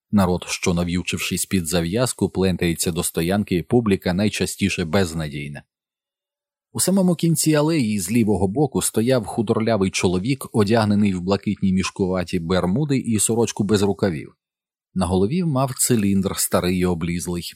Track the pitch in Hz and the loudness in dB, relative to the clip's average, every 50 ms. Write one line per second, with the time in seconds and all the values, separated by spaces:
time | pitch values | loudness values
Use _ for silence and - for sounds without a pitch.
0 | _ _ 104 101 95 90 90 85 - - - - - 95 90 85 87 85 85 90 | _ _ 2 2 4 2 2 -2 -4 -6 -8 -4 -2 0 0 0 0 -2 -2 -4
1 | 85 - - 85 - - 95 87 - - 101 95 82 76 85 87 85 85 92 117 | -4 -4 -6 -6 -4 -4 -4 -4 -4 -2 -2 -2 -2 0 0 0 0 0 0 -2
2 | 131 120 - - 104 90 - 92 92 95 90 85 - 87 - - - 92 82 87 | -2 -4 -4 -2 -2 -2 0 0 0 0 0 0 0 -2 -2 -2 -2 -4 -2 -2
3 | 85 - - 85 82 85 98 104 101 - 95 85 80 - 113 123 117 107 98 - | -4 -4 -4 -4 -2 -2 0 -2 -2 -2 -2 -4 0 2 2 2 2 2 0 0
4 | - 92 87 92 107 107 - - 95 - - - 101 - - - 90 78 76 - | 0 -2 0 0 0 0 -2 -2 -4 -4 -4 -2 -2 -2 -2 -2 -4 -2 0 0
5 | - - 80 82 78 - 69 73 71 71 - - - _ _ _ _ _ _ _ | 0 0 -2 -4 -6 -6 -6 -8 -10 -10 -12 -14 -16 _ _ _ _ _ _ _
6 | _ _ _ _ _ _ _ _ _ _ _ _ _ _ - 123 - 180 185 202 | _ _ _ _ _ _ _ _ _ _ _ _ _ _ -6 -2 0 2 2 4
7 | 185 180 170 - - 165 160 - - 156 151 147 147 156 170 160 120 107 107 104 | 4 2 2 2 2 2 2 2 2 2 2 4 2 2 2 2 0 0 0 -2
8 | 87 87 113 120 110 101 104 87 98 92 104 139 151 135 - 92 - - - 110 | -2 0 2 2 4 4 2 2 0 0 0 0 0 0 0 0 -2 0 0 0
9 | 113 123 131 123 104 - - 120 110 98 113 107 110 113 113 101 95 95 - - | 2 2 2 0 0 -2 -4 -2 0 0 0 0 0 0 2 2 2 0 0 0
10 | - 95 87 92 95 127 139 131 - - - 117 101 98 117 117 107 104 104 104 | 0 0 0 0 0 -2 -2 -4 -4 -4 0 0 2 4 4 4 4 4 4 4
11 | 107 101 92 90 87 92 98 95 - 107 98 - - 95 92 95 90 - - - | 2 2 0 0 -2 0 -2 0 0 -2 -2 0 0 2 2 2 0 -2 -2 -2
12 | 98 90 92 92 90 - - 90 82 82 92 90 87 87 95 127 156 139 139 127 | -2 -2 -2 -2 -2 -2 -4 -4 -2 0 0 0 2 2 0 0 0 0 0 -2
13 | - 113 113 104 - - 113 117 113 - - - 107 95 107 98 101 98 95 - | 0 0 0 0 0 0 2 2 0 0 0 -2 0 2 2 2 2 2 0 0
14 | 110 98 82 69 - - - _ _ _ _ _ _ _ _ _ _ _ - 92 | 0 -2 -2 -2 -8 -12 -16 _ _ _ _ _ _ _ _ _ _ _ -4 -2
15 | 90 85 92 92 98 107 147 185 180 165 135 127 139 131 123 - - - 123 113 | -2 0 2 2 2 2 0 0 0 0 0 0 0 0 -2 -2 0 2 2 2
16 | 101 98 98 98 90 95 92 - - - - 95 87 90 95 92 90 90 90 80 | 2 2 2 2 0 -2 -2 -4 -2 0 0 0 0 0 0 2 2 0 0 0
17 | 82 85 85 87 78 90 87 87 85 - - | -2 -4 -4 -4 -6 -6 -6 -8 -8 -12 -14